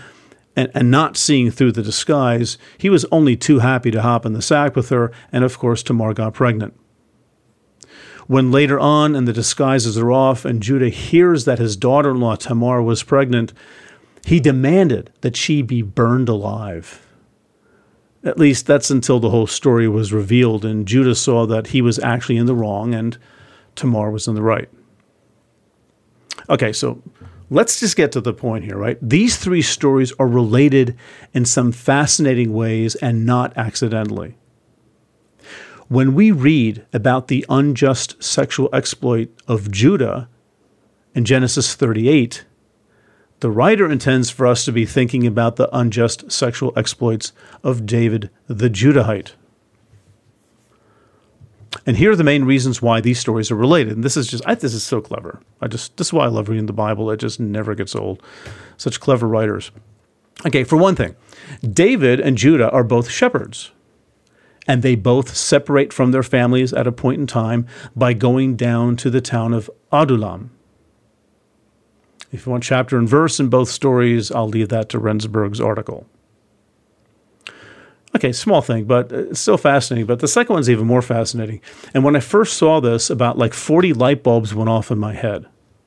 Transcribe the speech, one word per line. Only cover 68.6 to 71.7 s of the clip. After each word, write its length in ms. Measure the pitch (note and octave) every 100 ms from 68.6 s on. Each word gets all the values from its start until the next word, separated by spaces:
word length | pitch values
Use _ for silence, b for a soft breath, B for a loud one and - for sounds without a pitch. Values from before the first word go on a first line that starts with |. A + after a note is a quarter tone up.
| A#2+ A#2 A#2+
to 160 | A#2+ C3+
the 100 | B2+
town 320 | B2 A#2+ A2+
of 160 | A#2 G#2 - _
Adullam. 640 | D3 D3+ A#2+ G2+ F2+ B2 _ _ _ _ _ _ _ _ _ _ _ _